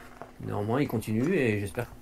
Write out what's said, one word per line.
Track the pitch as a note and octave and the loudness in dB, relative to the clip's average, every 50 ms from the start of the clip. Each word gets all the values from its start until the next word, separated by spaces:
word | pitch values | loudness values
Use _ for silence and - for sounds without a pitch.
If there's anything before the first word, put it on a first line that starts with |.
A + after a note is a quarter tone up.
| - - - - - - - - | -18 -16 -16 -16 -16 -16 -12 -10
Néanmoins, | A#2+ G#2+ G#2 G#2 G#2 G#2+ A2+ C#3 | -6 -4 -2 -2 0 2 2 2
il | D3 | 2
continue | - - A2+ A2 A2+ G#2+ A2 B2+ D#3+ G3 | 2 0 0 0 0 2 2 2 4 4
et | E3 C3 A2+ G#2 G2+ | 4 4 4 2 2
j'espère | G2+ F#2+ - B2 A#2+ - - - | 0 -2 -2 -4 -4 -4 -8 -14